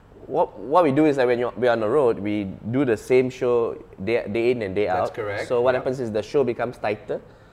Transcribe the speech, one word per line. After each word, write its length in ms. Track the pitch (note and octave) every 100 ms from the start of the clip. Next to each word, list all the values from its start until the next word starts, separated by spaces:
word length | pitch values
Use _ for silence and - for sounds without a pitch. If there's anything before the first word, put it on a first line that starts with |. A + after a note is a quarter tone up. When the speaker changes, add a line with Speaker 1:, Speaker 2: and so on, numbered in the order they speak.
| - - -
Speaker 1:
what, 320 | D3 F3 -
what 260 | A2 E3+
we 80 | D#3+
do 120 | C3+ D#3
is 100 | C#3
that 100 | B2
when 120 | A#2+
you're, 140 | A#2+ -
we're 140 | B2
on 100 | A#2
the 80 | G#2+
road, 300 | D3 B2 G2+
we 260 | G2+ G#2 G2 - G2
do 140 | C3
the 120 | C3+ G#2+
same 320 | - C3 B2+
show 460 | - B2 A#2+ A#2 - - -
day, 220 | F#2+ A#2 G#2
day 220 | A2+ A#2
in 100 | B2
and 120 | G2
day 120 | F#2+ G2
Speaker 2:
That's 240 | F2+ A2+
Speaker 1:
out. 40 |
Speaker 2:
correct, 340 | - G#2 G2+ A#2
Speaker 1:
So 120 | B2
what 120 | B2
Speaker 2:
yeah. 60 | B2+
Speaker 1:
happens 200 | C3+ C3+
is 100 | A#2
the 100 | G#2+
show 220 | G2+ D3
becomes 320 | B2 A2+ A#2+ -
tighter. 420 | A2 G#2+ - - - - -